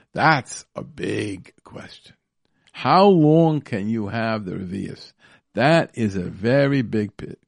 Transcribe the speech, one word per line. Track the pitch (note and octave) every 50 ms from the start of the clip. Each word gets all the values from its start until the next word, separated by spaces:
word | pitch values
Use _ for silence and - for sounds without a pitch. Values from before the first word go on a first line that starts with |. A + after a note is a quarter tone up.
| _ _ -
That's | - A#2 D#3 D#3 C3+ A2+ - - - - _ -
a | - -
big | - - - F#2 G2+ G#2 G#2+ G#2+ G#2+ G2 - - - _ _ _
question. | - - - - - - - _ - _ _ _ _ _ _ _ _ _ _ _ _ _
How | - - B2+ D3+ F3+ G3
long | G#3 F#3+ E3+ D3+ D3+ D#3 E3 E3 D#3+ D#3 C#3+
can | - - B2 G2 G2 G#2+
you | A2+ A2+ G#2 G2
have | G2+ A#2 A2+ A2+ A2 G#2+ G#2
the | F2+ F2+
revius? | F#2 F#2+ F2+ F#2+ G2 F#2+ - - - - - _ _ _ _ _ _ _ _ -
That | - A#2+ D3 E3 E3 - - -
is | B2 A2+ G#2 F#2+
a | G2 F2
very | F2+ E2 F2+ F#2+ A#2+ C3 C#3 C#3 C#3 C#3 C#3 A#2+
big | G2 G2 G#2+ G#2 G2 _
p-, | - - - - _ _